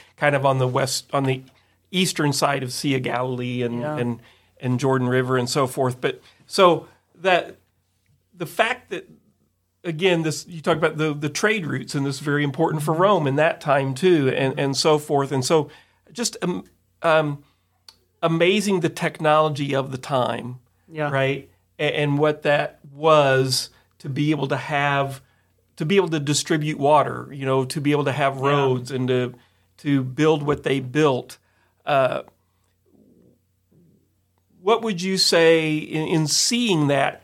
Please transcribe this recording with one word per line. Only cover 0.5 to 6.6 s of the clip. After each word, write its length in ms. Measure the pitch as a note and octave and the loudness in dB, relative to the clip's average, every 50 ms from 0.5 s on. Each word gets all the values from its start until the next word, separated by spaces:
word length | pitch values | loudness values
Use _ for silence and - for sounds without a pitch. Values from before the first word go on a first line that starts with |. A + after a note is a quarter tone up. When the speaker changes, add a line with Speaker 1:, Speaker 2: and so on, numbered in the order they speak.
| C3+ C3 | 2 2
Speaker 1:
the 80 | C3 | 0
west, 420 | B2+ B2+ C3+ C3+ C3 - - - _ | 0 0 0 -2 -2 -4 -6 -6 _
on 120 | - C#3 C#3 | -2 0 0
the 180 | C3 C3 C3 C3 - _ _ _ _ _ _ _ _ | 0 -2 -2 -6 -16 _ _ _ _ _ _ _ _
eastern 440 | - F3+ F#3 F3+ - - D#3 D3 C3+ | -2 -2 -2 0 0 0 0 0 0
side 280 | - D#3 C#3+ C#3 C3+ | 0 0 0 0 -2
of 100 | C3+ B2+ | -4 -6
Sea 220 | B2 - - C#3+ C3+ | -6 -4 -2 -2 -2
of 60 | C3 B2 | -2 -2
Galilee 600 | A#2 A#2+ A#2+ B2+ C3 B2+ B2 B2 B2 B2 B2 A#2+ | -2 -4 -4 -4 -4 -4 -4 -6 -4 -4 -4 -4
and, 160 | A#2 A#2 A#2+ | -4 -4 -4
Speaker 2:
Yeah. 160 | A#2+ D3+ D3+ | -6 -6 -4
Speaker 1:
and, 240 | D3 B2 A#2+ A#2 A2+ - - _ _ _ _ _ - | -4 -4 -4 -6 -8 -12 -20 _ _ _ _ _ -8
and 200 | - B2+ B2+ B2 | -4 -2 -2 0
Jordan 280 | C3+ C3+ C3 C3 B2 | 0 2 2 2 2
River 300 | B2 B2 B2+ B2+ B2 C3 | 2 0 0 0 0 0
and 120 | B2+ B2 B2 | 0 0 0
so 160 | - D3+ C3+ | 0 0 -2
forth. 340 | B2+ - D3+ C3 B2+ B2 - | -2 0 -2 -2 -2 -2 -2
But 220 | - C#3 C3 - - - _ _ _ | -4 -4 -4 -6 -12 -20 _ _ _
so 420 | - - - | -4 2 4